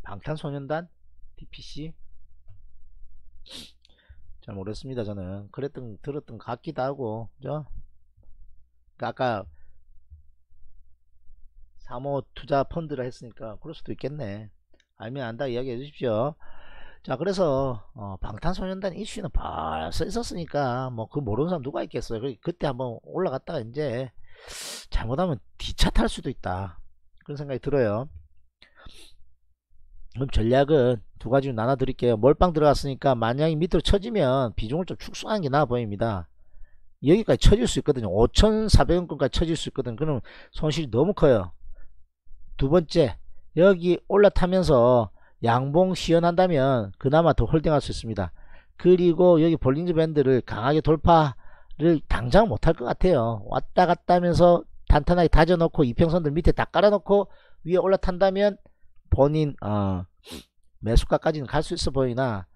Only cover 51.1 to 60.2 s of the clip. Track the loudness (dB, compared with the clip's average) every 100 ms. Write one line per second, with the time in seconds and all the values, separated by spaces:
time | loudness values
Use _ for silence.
51.1 | 6 4 -2 -16 -20 -18 0 2 2 0
52.1 | -2 4 4 4 2 2 2 -4 0 2
53.1 | 2 0 -4 -4 -4 0 2 4 2 2
54.1 | 2 4 6 6 6 2 -20 4 4 4
55.1 | 2 6 6 6 4 2 2 0 2 2
56.1 | 2 0 2 2 2 0 4 4 2 2
57.1 | 2 2 -10 _ -14 -2 0 2 2 0
58.1 | 2 0 2 0 0 -18 _ -20 -20 _
59.1 | 4 4 4 -2 -4 -4 -2 0 -2 -8
60.1 | _